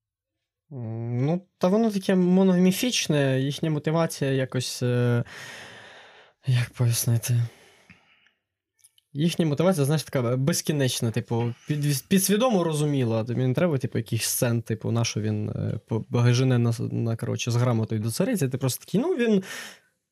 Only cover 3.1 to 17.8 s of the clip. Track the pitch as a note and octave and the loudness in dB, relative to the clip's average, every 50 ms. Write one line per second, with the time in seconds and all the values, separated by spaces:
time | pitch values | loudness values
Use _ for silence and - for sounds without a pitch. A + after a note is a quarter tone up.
3.1 | D#3 D3 C#3 C3+ C3 C3 C3+ C#3+ C#3 - - D#3+ D#3 D3 - D#3+ D#3 E3 E3 E3 | 2 2 2 2 2 0 0 -2 -4 -4 -4 -2 -2 -2 -2 0 0 0 0 0
4.1 | - - C#3+ C3+ C3+ C3+ C3 B2+ - B2+ A#2+ - - - B2+ B2 B2 B2 B2 A#2+ | -2 -4 -2 0 0 0 -2 -2 -2 -4 -4 -4 -4 -4 -2 0 2 2 2 2
5.1 | A#2+ A#2+ A#2 - - - - - - - - - - - - - - - - - | 2 2 0 -4 -10 -16 -16 -16 -16 -18 -18 -20 -20 -20 -20 -20 -20 -20 -20 -20
6.1 | - - - _ _ _ _ C3+ B2+ B2 A#2+ - - - B2+ A#2 A#2 - - B2 | -20 -20 -20 _ _ _ _ 0 2 2 0 -2 -2 0 0 0 0 0 0 0
7.1 | A#2 A#2 - - A#2+ A#2+ A#2+ A2+ - - - - _ _ _ _ - _ _ _ | 0 0 0 0 0 0 0 -2 -6 -14 -20 -20 _ _ _ _ -20 _ _ _
8.1 | _ _ _ _ _ _ _ _ _ _ _ _ _ _ _ _ _ _ _ _ | _ _ _ _ _ _ _ _ _ _ _ _ _ _ _ _ _ _ _ _
9.1 | - C#3 D#3 F3 - - E3+ D#3 C#3+ - D#3+ F#3+ F#3+ D3 C#3 C3 D#3+ D3+ - - | -4 -2 -2 0 0 2 0 0 2 2 2 2 2 2 2 2 0 0 -2 -2
10.1 | - C#3 A#2+ A#2 B2+ C3 C3+ D3+ F3 - - - D#3+ C#3+ C3+ B2+ - - B2+ A2+ | -4 -2 0 0 0 0 0 0 0 0 0 -2 0 2 0 0 0 0 -2 -2
11.1 | G#2+ B2 A2+ - A#2+ A#2 A#2 A#2+ A#2+ - - - D3+ D3 C#3+ D3 C#3+ C3 - _ | -2 -2 -4 -2 -2 -2 0 -2 -4 -6 -6 -4 -2 0 0 0 0 -2 0 _
12.1 | F#3+ F#3 F#3+ - G3+ G#3+ B3+ C4 A3 F#3 E3+ E3 D#3 D3 D3+ D3 C#3+ C3+ B2 A2+ | 2 2 4 2 2 2 2 2 2 2 2 0 0 0 0 0 2 2 2 2
13.1 | A2+ A2+ A2 A#2+ A#2 B2 B2+ B2+ B2 D3 F3 F3+ D3 B2+ - - - A#2 A2+ - | 0 0 -2 -2 -2 0 0 0 2 2 2 2 2 0 -2 -2 -2 -4 -2 -2
14.1 | A#2+ A2+ - - - - C3+ A#2+ A#2 A#2 - - A2+ - - A2 A2+ A#2 A#2 - | -2 -2 -2 -2 0 0 0 2 2 0 -2 -2 -6 -4 -2 -2 0 0 0 -2
15.1 | - A2 G#2 G#2+ G#2+ G#2+ G#2 - - - G2+ G#2+ A2 A2 - _ A#2 A2 - - | -2 -4 -2 -2 -2 -2 -4 -4 -4 -4 -4 -4 -4 -6 -6 _ -4 -4 -4 -2
16.1 | B2 A#2+ A#2+ A#2+ A#2+ B2 C3 C3 B2 A#2+ A#2 A#2 A#2 A#2 A#2 A2+ A2+ A#2 A#2 A2+ | 0 2 4 4 4 4 2 2 2 2 2 0 0 -2 -4 -4 -4 -4 -2 -2
17.1 | A#2 - A#2 A2+ A2+ A2+ - A#2+ A#2 A#2+ B2 B2 A#2+ A2+ | -4 -4 -4 -6 -4 -4 -4 -2 0 0 2 2 2 0